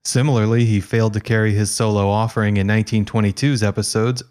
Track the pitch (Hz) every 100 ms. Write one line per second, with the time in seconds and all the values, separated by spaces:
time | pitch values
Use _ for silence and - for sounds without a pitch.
0 | - 123 143 123 107 117 117 101 - 117
1 | 110 104 - 113 110 101 104 - 110 104
2 | 98 104 113 - 104 101 98 107 107 110
3 | 98 113 104 92 139 131 104 98 101 110
4 | 117 127 -